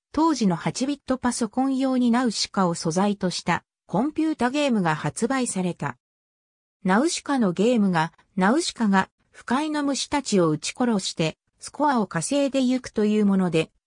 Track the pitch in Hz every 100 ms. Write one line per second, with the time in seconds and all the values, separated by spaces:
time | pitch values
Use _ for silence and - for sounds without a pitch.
0 | _ - 330 277 202 165 160 - 262 285
1 | - 254 247 - 233 - 269 262 269 254
2 | 247 233 254 - - 196 180 170 170 175
3 | 208 202 180 - - 165 _ _ - 175
4 | 285 311 320 311 262 294 285 220 170 147
5 | 151 - - 269 240 190 180 165 143 -
6 | _ _ _ _ _ _ _ _ 185 196
7 | 330 - - 277 202 170 220 240 196 170
8 | 160 _ _ - 190 294 - - 220 190
9 | - _ _ - - 254 311 302 285 269
10 | - 285 - 196 160 151 - - 247 202
11 | - - 160 - _ _ - - 294 247
12 | 196 165 - 285 277 269 254 254 - -
13 | 214 214 202 190 180 160 156 _